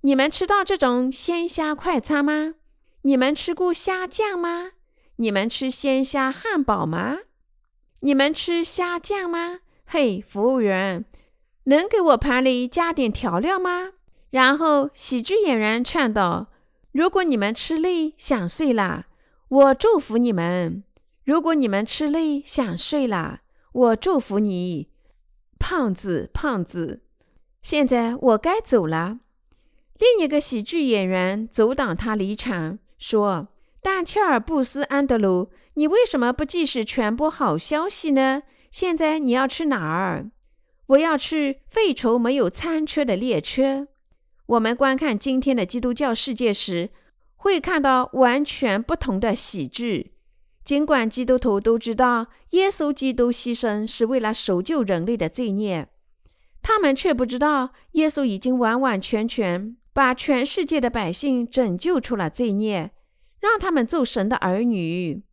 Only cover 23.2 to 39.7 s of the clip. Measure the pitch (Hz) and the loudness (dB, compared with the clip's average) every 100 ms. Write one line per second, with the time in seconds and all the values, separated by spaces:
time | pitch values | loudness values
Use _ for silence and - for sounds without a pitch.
23.2 | 156 - _ _ _ 240 247 220 - 330 | -4 -10 _ _ _ 2 2 4 2 0
24.2 | - 202 214 180 180 165 151 _ _ _ | 0 -2 -2 -2 -4 -6 -8 _ _ _
25.2 | _ _ _ _ - 359 240 185 196 165 | _ _ _ _ -4 -2 -2 -4 -4 -4
26.2 | - - 302 220 170 175 160 - _ _ | -4 -4 -4 -4 -4 -6 -8 -10 _ _
27.2 | _ _ _ _ - 302 269 247 233 240 | _ _ _ _ -4 0 2 2 0 0
28.2 | 254 214 320 415 - 240 160 160 175 233 | 2 2 2 -2 2 0 2 -2 -4 -8
29.2 | _ _ _ _ _ _ _ - 466 453 | _ _ _ _ _ _ _ 2 4 4
30.2 | 311 294 294 240 208 330 277 214 185 185 | 2 0 0 -6 -4 -2 2 2 2 0
31.2 | 185 202 220 - 220 269 247 175 226 214 | 0 -2 -6 2 2 2 -2 -2 -2 -2
32.2 | 196 214 247 185 160 190 _ _ - 220 | -2 -4 -6 -4 -6 -8 _ _ -2 0
33.2 | 208 175 202 _ _ - 381 381 339 415 | 2 -2 -6 _ _ -8 -2 -2 -2 0
34.2 | 392 247 233 311 254 277 285 277 277 240 | 2 2 0 -2 0 -4 -2 0 2 2
35.2 | 196 180 180 - _ - 302 403 494 277 | 2 2 -2 -10 _ -2 2 4 2 2
36.2 | 240 247 302 349 302 254 220 - 214 233 | 0 0 -4 -2 -2 -2 -2 0 -2 0
37.2 | 311 302 240 160 - 302 359 - 320 269 | -2 0 0 0 -2 -2 -2 -4 0 2
38.2 | 262 269 - _ _ - 359 320 320 311 | 2 0 -6 _ _ -6 -2 0 0 0
39.2 | 269 247 269 - 320 | 0 0 0 -2 -2